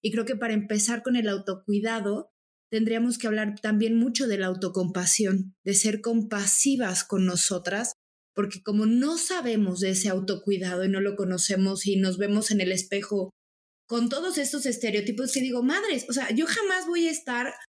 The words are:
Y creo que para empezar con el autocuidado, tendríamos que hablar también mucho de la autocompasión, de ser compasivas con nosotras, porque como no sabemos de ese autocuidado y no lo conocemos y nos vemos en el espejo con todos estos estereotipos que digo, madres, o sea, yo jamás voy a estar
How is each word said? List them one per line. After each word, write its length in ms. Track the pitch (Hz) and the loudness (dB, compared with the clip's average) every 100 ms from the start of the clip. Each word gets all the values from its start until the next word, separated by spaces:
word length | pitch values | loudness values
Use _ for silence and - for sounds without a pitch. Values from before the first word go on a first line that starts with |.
Y 80 | 220 | -2
creo 140 | 208 208 | -2 -2
que 100 | 214 | -2
para 180 | 233 | 0
empezar 500 | 214 208 214 208 233 | -2 0 0 0 -2
con 120 | 262 247 | 0 0
el 140 | 214 | 2
autocuidado, 1000 | 196 196 190 - 202 220 226 202 202 - _ _ _ _ | -2 -4 -8 -2 0 0 -2 -2 -4 -6 _ _ _ _
tendríamos 460 | 220 220 226 240 240 | 0 0 2 0 0
que 100 | 226 | -2
hablar 320 | 214 214 208 | -2 -2 -4
también 380 | 214 214 220 226 | 0 2 4 4
mucho 300 | 240 233 262 | 2 2 0
de 100 | 202 | 0
la 100 | 185 | 0
autocompasión, 1080 | 185 190 185 180 180 185 - 202 190 190 _ - | 0 -2 0 0 0 2 2 4 2 0 _ 0
de 80 | |
ser 260 | 196 214 214 | 2 2 0
compasivas 1040 | 233 226 208 208 196 - 277 269 196 180 | 0 0 0 -2 2 2 2 2 0 -2
con 220 | - 196 185 | -2 2 2
nosotras, 680 | 180 - 180 180 202 240 - _ _ _ | 2 0 0 -2 -2 -4 -8 _ _ _
porque 280 | - 202 185 | -4 -4 -4
como 220 | - 208 214 | -2 2 4
no 320 | 240 277 330 | 4 2 0
sabemos 600 | - 359 254 220 196 180 | -2 -2 0 0 0 0
de 100 | 190 | 0
ese 200 | 185 208 | 0 0
autocuidado 760 | 185 190 190 - 196 180 180 190 | -2 -2 -4 -2 -2 -2 -2 0
y 40 | |
no 120 | 196 | 2
lo 140 | 196 202 | 0 -2
conocemos 680 | 185 180 - 190 190 190 196 | -4 0 0 2 2 0 0
y 120 | 190 | 2
nos 200 | 190 180 | 2 0
vemos 320 | 202 208 214 | 0 0 2
en 100 | 208 | 0
el 100 | 185 | 0
espejo 600 | 185 - 202 196 208 185 _ _ _ _ _ _ | -2 -2 -4 -2 -4 -4 _ _ _ _ _ _
con 180 | 233 233 | -2 0
todos 300 | 269 359 349 | -2 -2 -2
estos 280 | 277 294 262 | -2 -2 -2
estereotipos 680 | 226 226 208 202 214 262 | -2 0 0 0 0 2
que 80 | 269 | 0
digo, 220 | 254 240 | 0 2
madres, 420 | 247 349 427 269 - | 2 2 0 -2 -2
o 60 | |
sea, 160 | 247 254 | -4 0
yo 120 | 226 320 | 0 2
jamás 420 | - 403 370 320 | 0 0 0 0
voy 220 | 349 330 | 0 0
a 20 | |
estar 420 | 320 - 240 254 - - | 0 -4 -4 -4 -8 -20